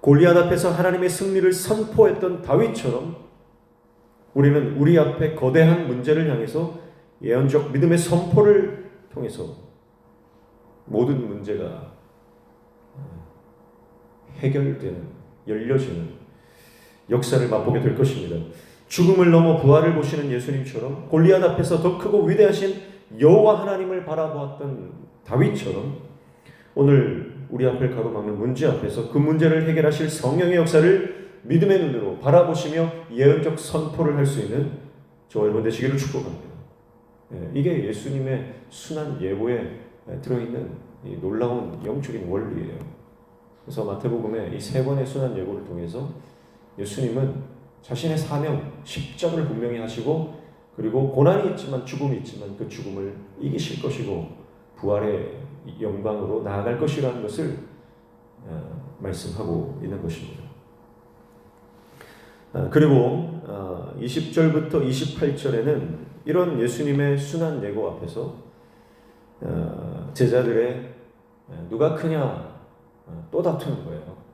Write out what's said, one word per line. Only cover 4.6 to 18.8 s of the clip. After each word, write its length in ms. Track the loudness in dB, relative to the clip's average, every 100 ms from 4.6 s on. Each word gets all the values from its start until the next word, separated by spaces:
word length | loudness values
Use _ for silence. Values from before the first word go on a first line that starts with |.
| 0 2
우리 220 | 6 6
앞에 380 | 4 2 -2 0
거대한 500 | 2 6 6 6 2
문제를 420 | -4 2 2 2
향해서 520 | 0 -2 -4 -4 -8 -18 -20 _ _
예언적 480 | -2 2 4 2 0
믿음의 280 | 0 4 4
선포를 920 | 2 0 4 6 8 6 4 -4 -14 -20 -18
통해서 320 | -10 -10 -8 -12 -12 -20 _ _ _ _ _ _ _ _ _ _ _ -4
모든 420 | 0 2 0 -4
문제가 640 | -8 -6 -6 -6 -10 -16 -20 _ _ _ _ _ _ _ _ _ -18 -18 -18 -20 _ _ _ _ _ _ _ _ _ _ -4
해결되는, 680 | -2 0 -2 -4 -8 -8 -12 -16 -20 -20 -6
열려지는 600 | -6 0 -2 -2 -6 -8 -12 -20 -20 _ _ -20 -20 -20 _ -2
역사를 400 | -2 2 2 2
맛보게 320 | 0 2 2
될 140 | 0 2
것입니다. 560 | 0 0 -6 -6 -8 -14 -20 -20